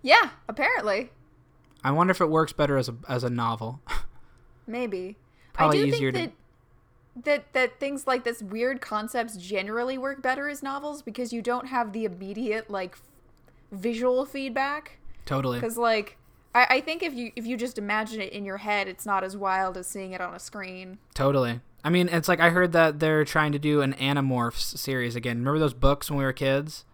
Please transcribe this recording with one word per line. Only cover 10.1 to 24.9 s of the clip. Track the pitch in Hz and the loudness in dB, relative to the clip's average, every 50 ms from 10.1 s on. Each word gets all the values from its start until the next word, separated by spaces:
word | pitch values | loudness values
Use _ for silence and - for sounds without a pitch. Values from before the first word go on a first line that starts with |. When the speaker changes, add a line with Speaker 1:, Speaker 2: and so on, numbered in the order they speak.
| 277 269 | -6 -2
Speaker 1:
better | 254 254 262 269 277 294 | -2 -2 -2 0 -2 -6
as | 294 277 | -6 -6
novels | - 269 269 277 285 294 294 294 | -6 -6 -6 -6 -6 -8 -8 -8
because | - 240 208 - 247 220 | -12 -12 -8 -8 -8 -6
you | 240 233 | -6 -6
don't | 202 240 247 247 240 262 | -2 -2 -2 -2 -4 -4
have | 262 247 233 214 | -2 -2 -2 -2
the | 196 226 220 | -4 -4 -6
immediate, | 202 175 180 190 190 202 214 247 285 208 220 220 214 | -6 -6 -8 -12 -10 -8 -6 -4 -2 -2 -4 -4 -6
like, | 202 196 185 185 - | -6 -6 -6 -6 -10
f-, | - - - _ _ _ _ _ _ _ _ _ _ - _ | -18 -20 -20 _ _ _ _ _ _ _ _ _ _ -20 _
visual | - 196 180 233 233 226 247 254 247 254 285 | -14 -4 -4 -4 -2 0 2 2 2 2 0
feedback. | 277 - 277 269 269 226 269 269 277 294 302 302 - - - - - - - - | -2 -4 -6 -6 -4 -2 -2 -2 -2 -2 -6 -10 -14 -20 -16 -16 -14 -14 -14 -8
Speaker 2:
Totally. | - - - 135 262 - 120 | -4 -4 -2 0 -2 -2 -2
Speaker 1:
'Cause, | 226 226 226 233 | -4 -4 -2 0
like, | 233 233 226 214 208 - - - _ _ _ _ _ _ - | 2 2 2 2 0 -6 -14 -20 _ _ _ _ _ _ 4
I, | 240 247 - | 4 6 6
I | 269 262 | 4 2
think | - 320 320 339 | 2 -2 -6 -4
if | 370 339 269 | -4 -6 -4
you, | 240 240 226 - | -6 -10 -8 -8
if | 240 226 | -8 -6
you | 226 254 | -6 -4
just | 220 233 254 - 220 | -4 -4 -6 -6 -6
imagine | 208 202 208 214 220 208 220 220 | -4 -2 -2 -2 -2 -4 -6 -8
it | 196 185 | -8 -8
in | - 202 202 | -8 -10 -8
your | 196 190 202 | -8 -8 -8
head, | 214 214 208 202 196 190 | -4 -2 0 0 -2 -4
it's | 180 - - | -6 -10 -4
not | 214 202 190 190 | 0 0 0 0
as | 185 190 | -2 -6
wild | 208 196 190 185 190 190 190 185 | -4 -2 0 0 0 0 -2 -4
as | 185 180 | -6 -10
seeing | - - 202 190 185 | -8 -8 -8 -10 -8
it | 185 180 | -8 -8
on | 185 175 175 | -8 -8 -10
a | 180 | -12
screen. | - - - 214 190 185 185 185 185 185 185 - _ _ _ | -16 -14 -12 -12 -12 -12 -12 -14 -14 -16 -18 -20 _ _ _
Speaker 2:
Totally. | - 131 139 139 139 127 120 117 120 - - - - - | 2 2 4 4 4 2 2 -2 -6 -8 -16 -20 -6 0
I | 147 | 2
mean, | 175 180 180 175 | 4 4 4 4
it's | 170 165 156 - | 2 0 2 2
like, | 180 165 | 4 6
I | 165 170 | 6 4
heard | 170 180 180 175 | 6 6 4 4
that | 165 170 165 160 151 147 | 6 6 6 6 4 2
they're | 160 156 156 156 151 | 2 4 4 4 2
trying | - - 160 151 151 | 2 2 2 2 2
to | 147 143 | 0 0
do | 147 151 147 147 | 2 4 4 4
an | 139 135 135 | 4 2 0
Animorphs | - 135 135 143 143 135 135 127 123 120 117 - - - - - 127 | 0 0 0 2 2 2 2 2 2 0 0 -2 -2 -4 -4 -4 -8
series | - - | -4 -4